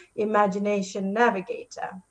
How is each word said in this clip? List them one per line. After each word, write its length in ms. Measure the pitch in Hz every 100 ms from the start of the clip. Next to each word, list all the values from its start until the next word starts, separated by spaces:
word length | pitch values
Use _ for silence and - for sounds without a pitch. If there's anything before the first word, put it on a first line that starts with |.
| - -
Imagination 960 | 214 208 202 196 208 202 190 208 190
Navigator. 760 | 208 240 190 180 - - - - 190 _